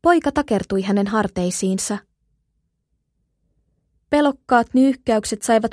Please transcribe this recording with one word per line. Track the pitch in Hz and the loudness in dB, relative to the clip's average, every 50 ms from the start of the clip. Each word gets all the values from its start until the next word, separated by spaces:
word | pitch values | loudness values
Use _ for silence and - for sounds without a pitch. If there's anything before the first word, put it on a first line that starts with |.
Poika | - 339 349 330 - 294 | 4 2 2 2 2 -2
takertui | 277 - 285 - 226 196 - _ 196 190 | -2 -2 -2 -2 -2 -4 -2 _ -4 -4
hänen | 185 196 196 202 202 202 | -2 0 0 0 0 -2
harteisiinsa. | 214 220 208 190 _ - 180 180 180 - - 190 190 185 - - 208 202 _ _ _ _ _ _ _ _ _ _ _ _ _ _ _ _ _ _ _ _ _ _ _ _ _ _ _ _ _ _ _ _ _ _ _ _ _ _ _ _ _ _ | -2 -2 -4 -2 _ -4 -4 -4 -4 -4 -4 -2 -2 -2 -4 -6 -8 -8 _ _ _ _ _ _ _ _ _ _ _ _ _ _ _ _ _ _ _ _ _ _ _ _ _ _ _ _ _ _ _ _ _ _ _ _ _ _ _ _ _ _
Pelokkaat | - 294 302 285 277 - _ - 254 240 233 - - | 0 2 2 2 0 -4 _ 0 2 2 2 2 2
nyyhkäykset | 254 262 269 254 - _ - 226 214 214 - 226 208 | 2 4 4 2 -2 _ -2 -2 -2 -2 -4 -8 -8
saivat | - - 233 220 220 220 | -2 0 2 2 2 -2